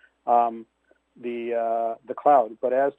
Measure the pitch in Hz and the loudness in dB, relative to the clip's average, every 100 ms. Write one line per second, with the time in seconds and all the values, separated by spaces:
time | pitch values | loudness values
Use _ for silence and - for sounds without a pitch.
0 | _ _ - 120 117 113 113 _ _ _ | _ _ 0 2 2 -4 -16 _ _ _
1 | _ - 120 120 117 117 117 113 113 113 | _ -14 -10 -8 -6 -4 -2 -2 -4 -6
2 | - 123 147 143 110 113 127 127 139 | -10 -2 4 4 2 -4 -2 0 0